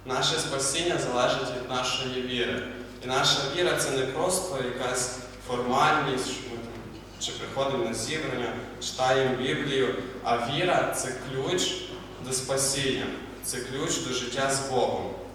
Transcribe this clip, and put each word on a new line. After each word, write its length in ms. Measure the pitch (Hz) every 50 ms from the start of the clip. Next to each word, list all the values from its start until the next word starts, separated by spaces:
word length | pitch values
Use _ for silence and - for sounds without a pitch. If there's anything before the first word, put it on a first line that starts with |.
| -
Наше 340 | 127 131 131 - - 160 151
спасіння 600 | 151 - 139 135 131 - - 165 175 175 165 -
залежить 580 | - 127 123 123 127 123 131 127 131 - 120
від 140 | 120 127 -
нашої 520 | 131 123 131 - - - 135 127 127 127
віри. 400 | 123 127 127 120 117 120 123 123 123 - - - - - - - -
І 20 |
наша 320 | 123 131 151 - - - 147 143 135 143
віра — 200 | 175 180 165 147 -
це 120 | - 143
не 160 | 135 131 131
просто 520 | 131 139 156 180 185 180 185 - - 139 127 120
якась 540 | 123 123 123 127 123 127 127 123 - - - - - - - - -
формальність, 840 | 123 120 120 123 123 143 147 - 143 151 147 151 131 127 - -
що 120 | - -
ми 140 | - - -
там 160 | 117 117 - - - - - - - - - - -
чи 120 | - -
приходимо 520 | - - - - - 131 139 135 123 120 117
на 100 | 113 117
зібрання, 580 | - - - - - - 131 127 123 120 123 123 120 123 - - -
читаємо 540 | - - - - 131 131 131 135 135 123 120
Біблію, 580 | 117 127 143 151 147 143 139 135 131 127 - - - - - - - -
а 120 | 113 117
віра — 580 | 120 - 139 147 165 180 180 170 - - - -
це 180 | - - - - - - -
ключ 340 | 131 - 135 - 180 180 - - 185 - - - - - - - - - -
до 60 | 127
спасіння, 760 | 131 131 - - 135 135 - - - 143 135 131 120 - 117 - - - - - - - -
це 120 | - 131 123
ключ 360 | 123 120 131 143 160 170 -
до 180 | - - 127 123
життя 360 | 120 123 120 117 - - 120
з 200 | 117 131 - -
Богом. 440 | 123 123 110 - - - - - - - - -